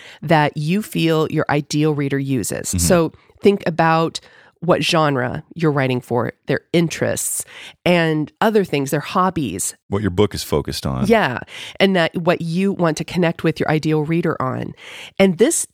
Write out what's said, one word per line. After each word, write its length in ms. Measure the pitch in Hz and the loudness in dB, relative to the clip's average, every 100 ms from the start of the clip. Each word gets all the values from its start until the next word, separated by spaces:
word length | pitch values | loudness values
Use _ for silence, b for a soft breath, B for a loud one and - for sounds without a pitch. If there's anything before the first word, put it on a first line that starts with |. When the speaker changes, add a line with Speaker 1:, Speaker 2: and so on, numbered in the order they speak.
| B B | B B
Speaker 1:
that 340 | 147 156 147 156 | 2 4 4 0
you 260 | 151 202 | -2 -2
feel 440 | 214 165 160 156 156 | -2 0 2 2 0
your 140 | 156 - | -2 0
ideal 440 | 147 143 147 156 147 | -2 0 0 0 0
reader 220 | 139 139 | -2 -2
uses. 480 | 135 131 90 - - | -2 -2 -2 -6 -4
Speaker 2:
Mm-hmm. 100 | 90 | -2
Speaker 1:
So 340 | 85 180 160 - b _ | 2 4 2 -4 b _
think 220 | 202 202 - | 2 2 0
about 540 | 160 165 160 165 - B B B _ | 0 2 2 0 -4 B B B _
what 220 | 165 170 | 0 2
genre 640 | - 160 151 135 123 156 - | 2 2 2 2 -2 -6 -10
you're 160 | 165 160 | -2 0
writing 300 | 143 131 123 | 2 0 0
for, 320 | - 120 117 - - | -2 -2 -2 -6 -4
their 160 | 139 - | -4 0
interests, 720 | 170 165 - 113 - - - - B B B | 0 0 -2 -2 -2 -4 -8 -10 B B B
and 480 | 165 175 160 156 143 _ | 0 2 2 0 -2 _
other 240 | 208 214 | 2 2
things, 260 | 185 143 135 | 2 -2 -2
their 80 | 151 | -4
hobbies. 800 | - 190 185 180 123 90 - - _ | -2 0 0 0 -4 -4 -6 -10 _
Speaker 2:
What 160 | 101 | -2
your 80 | 101 | 0
book 240 | 87 104 | 2 0
is 80 | - | 0
focused 420 | - 76 69 71 | -2 -2 -2 -6
on. 220 | 73 65 110 | -4 -2 2
Speaker 1:
Yeah. 320 | 226 156 117 - B B B | 4 2 -2 -8 B B B
And 160 | 196 | 2
that 180 | 190 160 185 | 2 0 0
what 240 | 165 170 | 0 0
you 320 | 165 170 196 | -2 -2 -2
want 240 | 180 170 151 | 0 0 0
to 80 | |
connect 400 | 160 180 170 - | -4 0 0 0
with 160 | 165 - | -2 -2
your 100 | - | -2
ideal 320 | 156 156 156 | 0 0 0
reader 340 | 151 165 170 - | 0 -2 -2 -2
on. 300 | 131 120 - - B B B - | -4 -4 -8 -12 B B B 2
And 220 | 196 170 | 2 4
this 300 | 262 - - | 2 2 -6